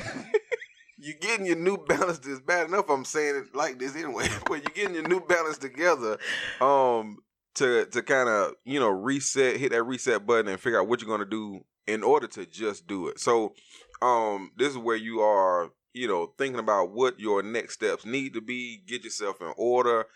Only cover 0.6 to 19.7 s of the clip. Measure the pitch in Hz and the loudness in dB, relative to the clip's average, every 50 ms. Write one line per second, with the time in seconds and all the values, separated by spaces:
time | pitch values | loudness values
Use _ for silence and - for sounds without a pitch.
0.6 | - - _ - - _ _ - 143 147 156 151 170 214 233 214 196 180 170 165 | -8 -12 _ -20 -20 _ _ -16 -14 -14 -10 -6 -2 -2 -2 0 0 0 0 0
1.6 | 165 185 202 185 151 - 165 143 190 180 165 139 127 135 139 131 131 143 175 175 | 2 0 0 0 0 0 0 2 2 0 -2 -4 -8 -10 -12 -6 -2 0 0 0
2.6 | 165 160 180 202 196 156 143 135 123 - - 156 151 147 143 139 - - - 135 | 0 0 0 0 0 2 0 0 -2 -2 -2 -2 -2 0 -2 -4 -6 -6 -4 -4
3.6 | 151 151 131 123 127 139 135 156 165 147 120 107 117 107 107 104 - - 160 151 | -4 -4 -4 -6 -8 -8 -8 -8 -8 -6 -4 -2 -2 -2 -2 -4 -4 -4 -4 -4
4.6 | 143 - - 202 208 190 175 165 156 160 180 185 175 - 180 170 160 156 151 - | -6 -6 -4 -4 -4 -4 -4 -4 -2 0 0 0 2 2 2 2 2 0 -4 -6
5.6 | 139 135 123 135 170 180 165 135 120 107 107 - - - - - - - - - | -8 -10 -4 2 2 4 4 4 0 -2 -4 -4 -4 -6 -6 -4 -6 -6 -2 2
6.6 | 127 135 143 139 131 127 120 113 110 107 104 - - _ _ _ _ _ - - | 4 4 6 6 6 4 4 2 0 -4 -10 -16 -20 _ _ _ _ _ -2 0
7.6 | 143 127 123 113 98 - - 120 - - 143 131 127 120 110 104 95 78 - - | 2 4 4 4 2 2 0 -2 0 2 2 4 4 4 4 2 2 0 -2 -6
8.6 | _ 117 139 143 127 107 98 92 101 127 139 139 135 - - 135 131 127 107 117 | _ -4 0 2 2 2 2 0 -2 -2 -2 -2 -2 0 2 2 4 4 2 0
9.6 | 135 131 113 117 117 123 131 120 - 131 117 104 104 104 120 113 110 101 95 92 | 0 0 0 0 0 -2 -4 -2 0 2 0 2 2 4 4 4 4 2 -2 -4
10.6 | - 127 117 104 95 104 120 117 110 104 110 104 101 98 107 110 107 104 98 92 | 0 2 2 2 4 2 0 0 0 -2 -2 -2 -2 -4 -6 -6 -6 -8 -10 -14
11.6 | - _ _ _ _ - 107 110 101 117 143 147 139 - - 107 90 - - 92 | -16 _ _ _ _ -4 -4 0 4 4 4 4 2 -2 -8 -12 -14 -12 -10 -6
12.6 | 110 107 101 92 - - 101 95 85 71 - - - 131 120 117 107 101 - - | -4 -4 -4 -6 -8 -8 -6 -6 -4 -6 -6 -2 0 2 2 2 2 0 -4 -12
13.6 | _ _ - - - _ - - - 123 123 117 113 110 101 98 95 - _ 101 | _ _ -20 -20 -20 _ -8 -2 0 2 2 2 2 0 -2 -4 -6 -8 _ -2
14.6 | 123 147 139 127 113 117 113 110 110 113 113 110 107 107 107 98 95 92 90 87 | -2 -2 -2 -2 -2 -2 -2 -2 -2 -4 0 2 4 4 4 4 4 4 4 2
15.6 | 85 80 - _ _ _ - 120 127 113 98 87 85 82 _ - 139 131 127 120 | 0 -4 -8 _ _ _ -10 -6 -2 -2 0 -2 -2 -4 _ -4 -4 -4 -4 -2
16.6 | 110 110 104 98 90 90 101 117 131 127 - - 107 107 101 98 98 104 117 117 | 0 2 2 2 2 0 0 2 2 2 0 0 -2 0 0 0 0 -2 -4 -6
17.6 | - - - - 110 104 85 - - 104 123 139 135 131 98 113 107 110 123 123 | -6 -6 -6 -4 -2 -2 -2 -2 -4 -6 -6 -6 -6 -6 -8 -10 -8 -8 -8 -8
18.6 | 123 120 113 104 92 92 123 123 113 110 - - 104 98 95 - 87 80 - - | -8 -10 -12 -16 _ -10 -10 -10 -10 -10 -8 -6 -6 -6 -6 -6 -8 -10 -6 -2
19.6 | 107 120 | 0 2